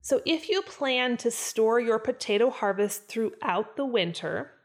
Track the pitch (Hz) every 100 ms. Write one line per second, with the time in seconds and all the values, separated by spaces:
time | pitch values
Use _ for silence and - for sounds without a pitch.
0 | - 269 - 311 - 392 381 - 277 254
1 | 247 240 233 226 - - 220 240 233 226
2 | 226 247 - 208 240 254 208 190 202 -
3 | - 226 220 - 185 175 214 - 277 233
4 | 170 170 156 - - _